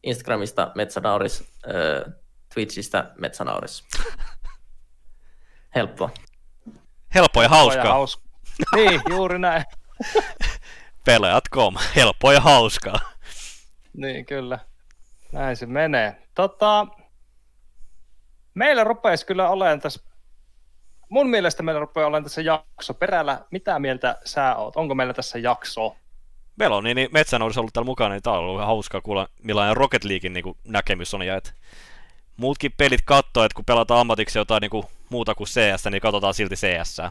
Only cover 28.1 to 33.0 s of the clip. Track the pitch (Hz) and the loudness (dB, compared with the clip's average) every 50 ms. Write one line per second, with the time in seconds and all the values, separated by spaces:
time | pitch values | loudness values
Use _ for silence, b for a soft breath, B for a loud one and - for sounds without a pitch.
28.1 | 98 101 - 120 107 90 85 92 95 98 104 104 113 110 101 - - 98 - 107 | -2 -2 -2 -2 0 0 -2 -4 -4 -4 -2 -2 -2 -2 -4 -8 -10 -10 -8 -4
29.1 | 101 98 98 - - - - 110 104 104 101 104 110 123 139 131 - 113 101 101 | -4 -4 -4 -6 -10 -16 -8 -4 0 0 2 2 2 2 2 2 0 -2 -2 -2
30.1 | 95 92 87 92 90 90 87 92 87 - - - 110 101 95 - 101 87 87 - | -4 -4 -4 -6 -8 -8 -8 -10 -12 -14 -14 -4 -4 -2 0 0 -2 -2 -4 -8
31.1 | - 98 90 92 95 95 - - - b b b b b b b b b b b | -6 -6 -4 -4 -4 -6 -6 -10 -16 b b b b b b b b b b b
32.1 | b b b - - - 120 131 147 - - 139 - - 147 139 135 135 | b b b -20 -10 -4 -4 -4 -4 -2 -4 -6 0 2 2 4 4 2